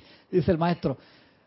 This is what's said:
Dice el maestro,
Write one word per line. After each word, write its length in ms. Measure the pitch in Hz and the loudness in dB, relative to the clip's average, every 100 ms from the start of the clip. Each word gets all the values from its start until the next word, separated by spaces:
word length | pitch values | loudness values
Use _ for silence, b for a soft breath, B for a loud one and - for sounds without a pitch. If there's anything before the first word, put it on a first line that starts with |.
| b b b | b b b
Dice 200 | 185 156 | 0 0
el 60 | 165 | 0
maestro, 400 | 170 170 156 131 b b b b | 0 -2 -4 -6 b b b b